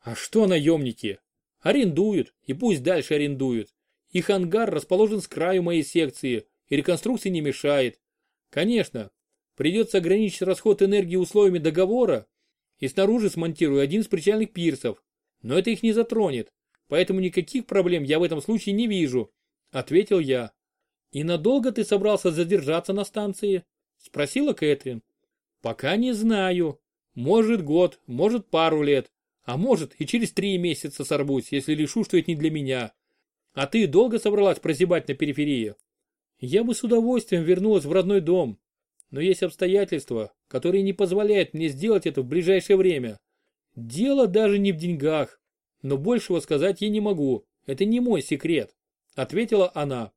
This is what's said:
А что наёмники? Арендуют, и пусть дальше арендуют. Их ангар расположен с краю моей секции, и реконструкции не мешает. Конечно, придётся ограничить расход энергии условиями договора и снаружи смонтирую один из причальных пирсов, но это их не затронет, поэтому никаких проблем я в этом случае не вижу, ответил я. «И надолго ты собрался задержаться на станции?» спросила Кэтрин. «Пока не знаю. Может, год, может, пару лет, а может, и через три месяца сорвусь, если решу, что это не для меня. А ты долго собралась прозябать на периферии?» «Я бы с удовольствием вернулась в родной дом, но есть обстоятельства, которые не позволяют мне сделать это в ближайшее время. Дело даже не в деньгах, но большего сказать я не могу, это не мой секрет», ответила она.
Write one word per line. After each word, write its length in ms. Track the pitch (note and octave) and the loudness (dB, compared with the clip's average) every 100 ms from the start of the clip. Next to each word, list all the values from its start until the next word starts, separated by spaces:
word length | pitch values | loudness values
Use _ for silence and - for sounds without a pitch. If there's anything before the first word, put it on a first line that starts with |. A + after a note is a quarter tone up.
А 140 | - | -12
что 320 | A2+ - A3 G#3 | -12 -2 2 4
наёмники? 720 | F3 C#3+ E3 C3+ A2 G#2+ F#2+ _ _ _ _ | 4 2 2 -2 -6 -8 -10 _ _ _ _
Арендуют, 720 | D#3+ C4+ G#3+ D3 G#3+ F#3+ A#2+ _ - | 0 2 2 2 0 0 -4 _ -10
и 80 | |
пусть 280 | C#3 A#3+ D#3+ | -4 0 0
дальше 320 | C3 F3 C3 | 0 -2 0
арендуют. 600 | D3+ D3 C#3 C3+ A#2 G2+ _ _ _ _ | -2 -2 -2 -2 -2 -6 _ _ _ _
Их 200 | F3+ E3+ | -4 0
ангар 400 | G3+ F3 G#3 A3 | 0 2 0 0
расположен 500 | D3+ - F3+ G#3+ G#3 | -2 -2 2 2 2
с 80 | - | -6
краю 340 | - E3+ F#3+ | -4 0 0
моей 200 | E3+ E3+ | 0 -2
секции, 640 | C#3 F3 D3+ - C3+ A#2 - _ _ | 0 0 0 -2 -4 -4 -6 _ _
и 80 | C#3+ | -2
реконструкции 520 | D3+ E3+ G#3+ B3 G3 | 0 -2 -2 -4 -2
не 140 | F3 | -2
мешает. 580 | D3 C3 C#3+ C#3+ B2+ - _ _ _ _ _ | -2 -2 0 2 0 -4 _ _ _ _ _
Конечно, 640 | - F#3 A#3+ F3+ B2+ G#2 _ _ _ _ | -4 0 0 -2 -6 -12 _ _ _ _
придётся 440 | _ D3+ G3 A3+ F#3+ | _ 0 0 2 0
ограничить 420 | E3+ G3 A3 - | 2 2 0 -2
расход 400 | F#3 F#3 A3 G3+ | -4 0 0 2
энергии 360 | G3 G3+ F3+ F#3 | 4 2 0 -2
условиями 420 | F3 G#3 G3+ F3+ | 0 4 4 4
договора 680 | D#3 D#3 F#3 A#3+ A3+ B2+ - _ _ _ _ _ | 0 0 0 2 2 0 -4 _ _ _ _ _
и 100 | - | -6
снаружи 400 | - G3 A#3+ G#3 | 0 2 2 0
смонтирую 540 | - E3 D#3+ D#3+ C#3 | -2 -6 0 2 2
один 180 | C#3+ G3 | 2 0
из 80 | G#3+ | -2
причальных 460 | F3+ F3+ G#3+ A3 | 0 2 0 -2
пирсов, 480 | - E3+ C3+ A#2+ G2+ _ _ _ _ | 0 -2 0 -4 -6 _ _ _ _
но 160 | A2 D#3 | -2 0
это 100 | F#3+ | 0
их 140 | A3+ | 0
не 100 | A3+ | 2
затронет, 640 | A3 A#3 A3+ G3 B2+ A2 _ _ _ _ | 2 0 0 0 -2 -8 _ _ _ _
поэтому 320 | D3+ F3+ F#3+ | 0 2 0
никаких 460 | F#3 F#3 E3 C4 - | 0 -2 -2 -6 0
проблем 360 | G3 F#3 F3 | 0 2 0
я 160 | C#3 D3+ | 0 2
в 40 | |
этом 180 | F3 D#3 | 2 -2
случае 340 | - A3+ - | -2 -2 0
не 120 | G3+ A#3+ | -2 0
вижу, 440 | G3 D3+ B2 A2 _ _ _ _ | 0 0 0 -4 _ _ _ _
ответил 480 | C3 B2 D#3+ G#3+ F#3+ | -8 2 2 4 0
я. 340 | C#3+ B2+ A#2 _ _ _ _ _ _ | 2 -2 -2 _ _ _ _ _ _
«И 120 | C#3 | -6
надолго 480 | D#3+ E3+ F3 C4+ B3 | -4 0 2 2 0
ты 120 | A#3 | -2
собрался 460 | G#3+ G3+ G3+ G3+ F3+ | 0 0 2 0 0
задержаться 640 | D#3 E3+ G3 C#3 E3 E3+ | -2 0 0 0 -4 -2
на 120 | G3 | -6
станции?» 600 | G3+ G#3+ G#3 F#3+ G#3 F#3 - _ _ _ | -6 -6 -8 -4 -2 -4 -6 _ _ _
спросила 540 | - - C#3+ B3+ D4 | -16 -6 -4 -2 -2
Кэтрин. 500 | A3 D3+ C#3 C3+ A#2 _ _ _ _ _ _ | 0 0 0 -2 -10 _ _ _ _ _ _
«Пока 360 | A2+ A2+ C3+ G3+ | -8 -4 -2 0
не 160 | B3 | -2
знаю. 680 | A3 A3 G#3+ F#3 F3+ E3 C#3+ _ _ _ | 0 0 0 0 0 -2 -4 _ _ _
Может, 480 | - B2+ A3 A3 A#3 | -8 2 2 4 0
год, 380 | D3 D#3+ F3+ - - | 0 2 2 0 -10
может, 420 | B2 F#3+ A#3 - | -2 0 0 -2
пару 340 | D#3+ D#3+ D#3 | 0 2 2
лет, 280 | D3 C#3 A#2 _ _ _ | 2 2 0 _ _ _
а 120 | - B2+ | -8 -4
может, 380 | A#3 G#3+ D3+ _ | 0 0 0 _
и 80 | D3 | -4
через 260 | A#3+ A3+ | -2 -2
три 240 | - G3+ F#3+ | -2 -2 -2
месяца 460 | F3 D#3 D3 - | -2 -4 -8 -10
сорвусь, 440 | C3+ C#3+ C#3+ C3+ A2+ | -4 -2 0 -2 -2
если 240 | C#3+ C#3 | -6 -2
решу, 300 | D3+ D3+ A#3 | -2 -2 -2
что 120 | G#3+ F3 | 2 0
это 140 | E3 | 0
не 60 | D#3+ | -2
для 140 | D#3+ | -2
меня. 420 | D#3 C3+ B2+ A2+ _ _ _ _ _ _ | -2 -4 -4 -6 _ _ _ _ _ _
А 140 | - C#3 | -8 -2
ты 200 | A3+ G3 | 2 4
долго 320 | D#3 B3 A3 | 4 4 2
собралась 420 | G#3 G#3 G3+ E3 | 0 2 2 2
прозябать 480 | - C#3+ F3 E3+ D3+ | -2 0 2 2 -2
на 60 | |
периферии?» 600 | C3+ D3 C#3+ D3 C3 A2 G#2 _ _ _ _ _ _ | -4 -4 -2 -2 -2 -4 -8 _ _ _ _ _ _
«Я 260 | B2+ F3 | -2 0
бы 100 | A#3 | 0
с 80 | A#3+ | -2
удовольствием 600 | A#3 A#3 A3+ B3+ - F3 | 2 2 2 -2 0 -2
вернулась 420 | D#3+ F3+ G#3 G3+ | 2 2 4 2
в 80 | C#3+ | 2
родной 280 | F3+ F3+ G3+ | 0 2 0
дом, 380 | D#3+ F3+ C#3 G2+ _ _ _ _ _ | 2 0 0 -6 _ _ _ _ _
но 100 | C3+ | -4
есть 220 | F3 F#3 | -2 0
обстоятельства, 920 | F3+ - F3+ G3 F#3+ D#3+ - A#2 G#2+ _ _ | -2 -2 0 2 0 -4 -4 -6 -6 _ _
которые 340 | C3 E3 F#3+ | -4 0 0
не 100 | G3 | 0
позволяют 600 | F#3+ F#3+ F#3+ G#3 G#3 E3+ | 0 0 0 2 2 0
мне 160 | D3+ D#3+ | -2 -6
сделать 380 | C3+ G#3 G#3 E3 | -4 0 0 0
это 160 | C#3+ | -4
в 40 | B2 | -2
ближайшее 500 | D#3 F3 F#3+ - G3 | -2 2 0 2 2
время. 420 | F#3+ D3+ A#2+ G2+ _ _ _ _ _ - | 4 0 -4 -12 _ _ _ _ _ -16
Дело 500 | A2+ C3 B3+ C#4 A#3 | -12 -2 0 2 4
даже 320 | F#3+ G#3+ G3+ | 4 4 2
не 140 | G3 | 0
в 40 | E3 | -2
деньгах, 640 | F3 E3 C#3+ D#3 B2+ _ _ _ _ _ | -4 -2 0 0 -4 _ _ _ _ _
но 160 | C3+ C3+ | -4 -2
большего 420 | D#3+ A#3+ - F3 | 0 -2 0 -4
сказать 400 | - D3 F3+ F#3 | 0 0 0 -2
я 80 | G#3 | -2
не 120 | G#3 | -2
могу, 440 | G#3 F#3 C#3 A#2 _ _ - | -2 -2 0 -2 _ _ -10
это 180 | C3+ | -2
не 160 | G3+ A#3+ | 0 0
мой 220 | B3 G3 | 2 0
секрет», 520 | - - F#3 D#3+ G#2 _ _ _ _ | -2 -4 -2 -2 -4 _ _ _ _
ответила 560 | - C3 D#3+ A#3 G#3 F3+ | -8 -4 -4 0 2 2
она. 380 | D#3 D3 B2+ G#2+ | 0 -6 -6 -8